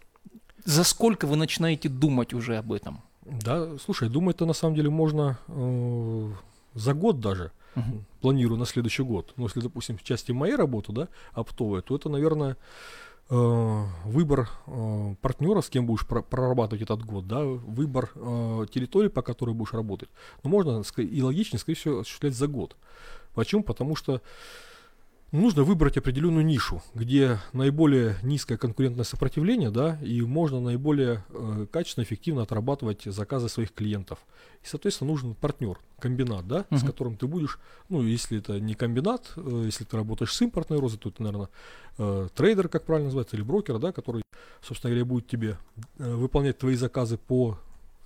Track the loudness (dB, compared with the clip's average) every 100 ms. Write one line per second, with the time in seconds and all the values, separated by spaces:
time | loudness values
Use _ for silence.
0 | -20 _ -20 -20 -20 -10 0 4 4 4
1 | 2 4 2 2 2 0 0 0 -2 2
2 | 4 4 0 -2 -2 -4 -2 -6 -6 -14
3 | -18 _ -10 -6 -2 0 -2 -6 -4 -2
4 | 0 2 2 2 0 2 2 2 2 4
5 | 4 4 2 -2 -8 -4 -2 0 0 -2
6 | -2 -4 -4 -8 -16 -20 _ -4 0 2
7 | 2 2 0 -2 -6 -12 -8 -4 -4 -6
8 | -10 0 2 4 4 2 0 0 0 0
9 | -2 -2 -4 -6 -4 -2 -4 -6 -8 -8
10 | -4 -4 -2 -2 0 2 2 0 -4 -6
11 | -6 -10 -12 -8 -6 -2 0 0 -2 -4
12 | -2 2 2 2 0 -4 -12 -20 -18 -18
13 | -20 -16 -2 2 4 4 2 0 -2 -6
14 | -2 2 4 2 0 -6 -10 -6 -2 -2
15 | -4 -2 -2 0 2 2 2 0 2 0
16 | 0 -2 -2 0 2 2 2 0 -2 -4
17 | -4 -6 -4 -2 -2 -4 -6 -2 0 0
18 | -4 -6 -4 -2 -2 -2 -2 -4 0 4
19 | 4 2 -4 -4 -4 -2 -4 -4 -4 -6
20 | -10 -18 -20 -8 2 2 4 0 -2 -2
21 | -2 2 2 2 0 -2 -4 -2 0 -2
22 | -4 -4 -2 0 -2 -2 -6 -10 -20 -20
23 | -16 -16 -8 -4 0 0 0 -2 -2 -2
24 | -2 -4 -4 -20 -20 -20 -20 -20 -20 -20
25 | -20 _ -4 4 4 6 6 6 4 4
26 | 0 2 4 4 4 4 0 -4 -6 -6
27 | 2 6 6 2 -2 2 2 6 6 8
28 | 4 2 0 -2 -2 -2 -2 2 0 0
29 | -2 0 0 2 2 2 2 2 0 0
30 | -2 0 0 0 0 0 0 0 2 4
31 | 2 0 -6 -8 -4 -4 -2 -4 -2 -2
32 | -4 -2 -2 -2 0 -2 0 -2 -2 -4
33 | -6 -6 -4 -2 -2 -2 -4 -2 -2 -2
34 | -6 -12 -16 -20 -20 -20 -12 -4 -2 -2
35 | -2 -2 -4 -4 -4 -2 -4 -6 -12 -6
36 | -2 0 0 -2 -2 -4 0 2 2 -2
37 | -6 -4 -4 -2 -4 -6 -16 -18 -4 0
38 | 2 0 -2 -4 -4 -4 -4 -2 -2 0
39 | 0 -2 -6 -10 -4 -2 -2 -4 -4 -4
40 | -2 -2 -2 0 0 0 0 0 0 -2
41 | -8 -6 -6 -4 -8 -12 -20 -20 -14 -4
42 | -2 0 -2 2 4 4 2 -2 0 0
43 | 0 -2 -4 -4 0 -2 0 -2 -2 -4
44 | -6 -6 -6 -14 -20 -18 -12 -6 0 0
45 | 2 -2 -2 -4 -2 -4 -12 -16 -16 -8
46 | -4 -2 2 2 2 2 0 2 0 0
47 | -2 -2 0 2 2 -2 -12 -18 -20 -20